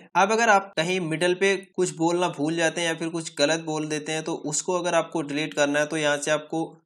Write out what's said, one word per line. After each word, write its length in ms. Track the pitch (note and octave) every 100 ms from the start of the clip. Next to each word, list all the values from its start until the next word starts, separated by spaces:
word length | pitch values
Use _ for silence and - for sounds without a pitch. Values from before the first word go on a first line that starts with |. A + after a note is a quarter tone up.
| -
अब 160 | F3 G3
अगर 180 | A3 A#3
आप 220 | G3 F#3+ -
कहीं 220 | E3+ F#3
मिडल 320 | D#3+ D#3+ F3+
पे 200 | F3+ G3 F#3+ -
कुछ 200 | - F3
बोलना 320 | D3+ E3 F3 F3
भूल 260 | C#3+ D3
जाते 260 | E3+ D#3+ E3
हैं 60 | E3+
या 60 |
फिर 140 | D#3+ E3
कुछ 240 | E3 D#3+ -
गलत 260 | D3 E3
बोल 240 | D#3+ D#3 D3+
देते 220 | D3+ D#3
हैं, 120 | D#3+
तो 100 | D#3+
उसको 420 | - D3 D3+ - F3+
अगर 160 | D#3+
आपको 260 | E3 D#3+ E3
डिलीट 300 | C#3+ C#3+ D3+
करना 260 | D3+ C#3+ D3
है 60 |
तो 120 | D3+ D#3+
यहाँ 200 | D3 C#3+
से 140 | D#3
आपको 340 | D3+ - E3 D#3+ -